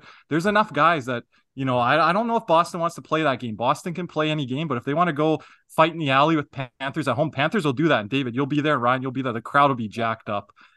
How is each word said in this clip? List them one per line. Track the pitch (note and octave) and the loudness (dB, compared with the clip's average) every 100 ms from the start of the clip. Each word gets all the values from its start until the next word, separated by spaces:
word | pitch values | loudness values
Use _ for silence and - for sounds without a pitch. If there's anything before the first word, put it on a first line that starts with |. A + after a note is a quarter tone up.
| - - - | -10 -20 -4
There's | D3+ G3 | -2 2
enough | G#3+ G#3+ | 0 0
guys | G3 D#3+ E3 A#2+ | 2 2 2 -2
that, | A#2+ - _ _ C3+ | -8 -10 _ _ -4
you | |
know, | C3+ B2 | 0 2
I, | A#2+ D#3 D#3+ | 4 4 2
I | |
don't | F#3+ A#3 | 2 0
know | A#3 | -2
if | A3 | 2
Boston | E3 E3 F3 | 2 2 -2
wants | E3+ D#3 | -4 -6
to | |
play | - D#3+ | -4 0
that | D3+ B2 | 0 -2
game. | A#2+ G#2 | -6 -2
Boston | B2 D3+ F#3 | 0 0 -4
can | E3 F3 | -8 -4
play | D3+ D#3 | -2 0
any | D#3 B2+ | -2 -4
game, | C3 E3 | -4 -4
but | A#2+ | -4
if | |
they | C#3 | -2
wanna | D3+ F3 | 0 0
go | C#3+ D#3 D3+ - _ _ | 2 0 0 -6 _ _
fight | - E3 | 2 2
in | E3 | 2
the | C#3+ | 2
alley | C3+ D3+ D#3 | 4 4 2
with | - | -2
Panthers | - B2+ - C#3 E3 C3+ | -10 -12 -10 -6 -4 -2
at | A2+ | 0
home, | A#2 | -2
Panthers | C3 D#3 A3 | 0 0 0
will | D3+ | 0
do | B2 E3 | 2 2
that. | B2 | 2
And | G2+ | 0
David, | C3+ B2 A#2+ | -4 -2 -2
you'll | C3 | -2
be | D3 | 0
there. | D3+ C3+ | 0 2
Ryan, | A#2+ C3 | 2 0
you'll | C3 | -2
be | B2+ | -4
there. | B2+ | -4
The | A2+ | -6
crowd | - C#3+ C#3+ | 0 4 4
will | B2 | 2
be | G#2+ | -6
jacked | A2+ A2+ A2+ - | -4 -4 -4 -6
up | G2+ - _ _ | -8 -8 _ _